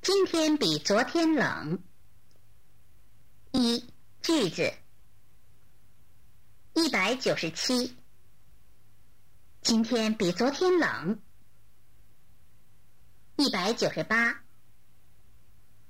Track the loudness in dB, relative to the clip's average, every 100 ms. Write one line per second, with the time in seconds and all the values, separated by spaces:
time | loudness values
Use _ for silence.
0 | 4 6 6 6 6 6 4 4 6 4
1 | 6 6 6 6 4 2 -2 -2 -4 -14
2 | -14 -14 -16 -16 -16 -16 -16 -16 -16 -14
3 | -14 -14 -14 -14 0 4 4 4 -2 -14
4 | -16 -6 4 6 4 4 0 0 -14 -14
5 | -16 -14 -14 -14 -14 -14 -14 -14 -14 -14
6 | -14 -14 -14 -14 -14 -14 0 2 4 4
7 | 4 4 4 4 0 0 2 2 2 -4
8 | -14 -14 -14 -14 -14 -14 -14 -14 -16 -14
9 | -14 -14 -14 -14 -14 -4 4 4 6 4
10 | 2 4 2 4 2 4 6 6 6 2
11 | 0 -2 -4 -14 -14 -14 -14 -14 -14 -14
12 | -14 -14 -14 -14 -14 -14 -14 -14 -14 -14
13 | -14 -14 -8 2 2 4 2 2 2 2
14 | 2 4 4 0 -10 -14 -16 -16 -16 -16
15 | -16 -16 -16 -14 -14 -14 -14 -14